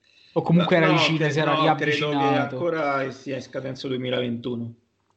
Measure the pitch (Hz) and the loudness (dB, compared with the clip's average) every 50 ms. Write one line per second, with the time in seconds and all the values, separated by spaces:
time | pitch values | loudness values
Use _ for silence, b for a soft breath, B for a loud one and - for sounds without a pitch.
0 | b b b b b b b 170 160 - 165 175 170 - 185 170 160 156 156 156 | b b b b b b b -2 2 4 4 4 4 4 4 4 6 4 4 4
1 | 151 151 160 156 160 147 135 151 156 151 143 151 160 160 156 147 151 147 151 147 | 2 2 2 2 0 0 0 0 0 2 2 2 2 2 2 2 0 0 0 0
2 | 151 151 147 143 135 139 139 143 139 135 131 127 170 170 165 160 151 143 139 139 | 0 0 0 0 2 2 2 2 0 -2 -4 -4 -4 -2 -2 -2 -2 -2 -2 -2
3 | 131 135 120 - - 143 135 127 127 - - 143 131 135 131 131 - 139 131 123 | -4 -4 -8 -10 -10 -8 -8 -8 -8 -10 -10 -10 -8 -8 -10 -8 -8 -6 -6 -4
4 | 127 127 123 127 123 120 117 117 120 131 123 117 117 113 117 - _ _ _ _ | -4 -2 -2 -2 -2 -2 -4 -6 -6 -6 -6 -6 -8 -10 -12 -16 _ _ _ _
5 | _ _ _ | _ _ _